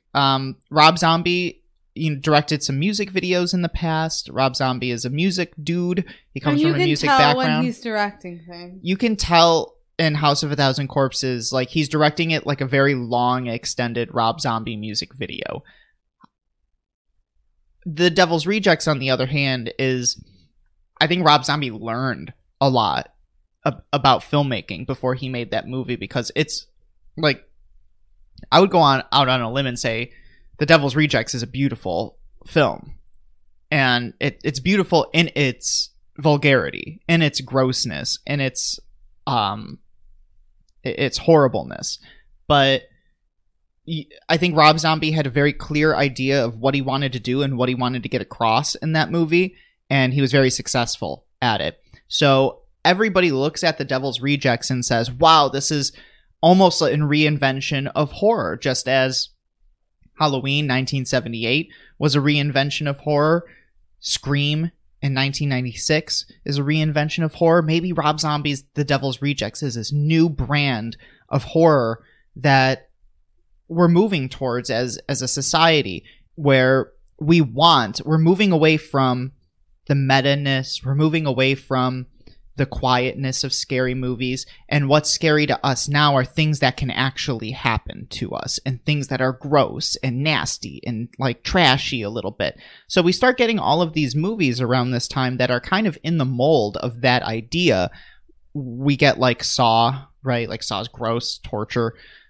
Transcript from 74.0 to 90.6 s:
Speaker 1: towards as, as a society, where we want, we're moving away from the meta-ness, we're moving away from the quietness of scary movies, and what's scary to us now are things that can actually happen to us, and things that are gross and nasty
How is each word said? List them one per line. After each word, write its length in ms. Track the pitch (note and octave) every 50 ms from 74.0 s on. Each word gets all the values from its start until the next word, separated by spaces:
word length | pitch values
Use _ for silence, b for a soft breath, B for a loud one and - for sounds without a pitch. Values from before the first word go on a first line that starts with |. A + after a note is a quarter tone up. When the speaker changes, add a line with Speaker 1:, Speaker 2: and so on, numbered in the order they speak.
| A3 G#3 G3 D3 C3 -
Speaker 1:
towards 400 | - - C3+ B2 A#2 B2 A#2+ -
as, 300 | A2+ A#2 B2+ A#2+ - - - -
as 120 | C#3+ A#2+
a 60 | B2+
society, 760 | B2 - C#3 C3+ - - D#3 E3 E3 D#3+ D3 A2+ G2 F2 - - b b b b b _
where 560 | - C#3+ C#3+ C3+ C3 B2+ C3 C3+ C3 - - - _ _ _ _ -
we 220 | D3+ D3+ E3+ E3
want, 600 | D3+ A2+ A2+ C#3 E3 E3+ D#3+ C3 A2+ G2 - - -
we're 120 | C#3+ D#3+
moving 340 | D#3+ D#3+ E3+ F#3+ F#3 G#3+ G3
away 260 | E3+ D3+ D#3 D#3 D#3
from 540 | D3+ - - - C#3 C3 B2+ B2 B2+ B2+ C3+ - _ _ _ _ _ _ _ _ _ _
the 80 | - C#3+
meta-ness, 880 | C#3 C3+ C3+ C3+ C3+ C3 C#3 C#3 C#3+ C#3+ C#3 C3+ C3 C3+ - - - -
we're 120 | C3 C#3
moving 300 | D3 D#3 D#3 D#3+ D#3+ D#3
away 300 | C#3+ B2 B2+ C3 C3+ C3+
from 500 | C3+ - - C3+ B2+ B2+ B2+ B2+ B2+ B2+ - _ _ b b b b b - -
the 100 | C#3+ C3+
quietness 760 | C#3 - - C3 B2+ B2+ B2 B2+ C3 - - C3+ C3 C3 - -
of 80 | B2+ -
scary 420 | - - - C3+ B2+ C3 B2+ B2+
movies, 500 | C3 B2+ B2+ B2 A2+ B2+ B2 B2+ B2+ - b b b b b
and 180 | C#3+ D3 C#3+
what's 220 | C3+ D3 D3+ D3+ -
scary 380 | - - E3 D#3 D3+ D3+ D3
to 180 | D3 - - -
us 240 | C3+ B2+ - - C#3+
now 260 | C#3+ D3 D3+ D3 C#3
are 100 | C3 B2
things 340 | - - D#3+ D#3 D#3 D3+ C3+
that 180 | C#3 B2+ -
can 140 | - C#3 B2+
actually 580 | - - C3 C3+ - - - C#3+ B2 G#2+ A2 G#2+
happen 540 | C3 - - B2 A2 G#2+ - - - - - -
to 200 | - - A2+ -
us, 280 | - - - - - - -
and 200 | C3 B2+ A#2+ -
things 220 | D3+ D3 D3 C3+
that 140 | - C3+ B2+
are 120 | B2+ C3 B2
gross 640 | - - C#3 D3+ C#3+ A2+ - - - - - - - -
and 180 | C3 A#2+ C3
nasty 580 | C#3+ D#3 D3 F#2+ - - - -